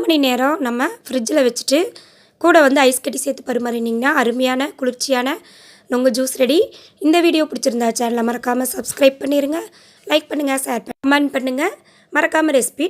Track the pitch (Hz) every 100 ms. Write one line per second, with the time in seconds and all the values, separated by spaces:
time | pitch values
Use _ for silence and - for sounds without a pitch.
0 | 339 320 269 247 262 311 254 240 294 453
1 | - 254 220 302 254 226 - 277 453 -
2 | - _ _ _ 226 320 285 277 262 254
3 | - 269 - 269 - 240 240 233 233 226
4 | 262 302 233 240 254 254 294 - 254 247
5 | - 254 262 330 - - - - - 247
6 | 262 247 262 - 247 311 539 - - -
7 | 294 339 339 311 302 247 262 233 233 226
8 | 240 233 226 240 247 247 254 - 233 -
9 | 277 269 277 285 277 320 440 - - _
10 | - 302 302 294 285 269 277 240 - -
11 | 269 285 285 277 262 254 339 - _ _
12 | _ 285 320 320 320 277 226 - 339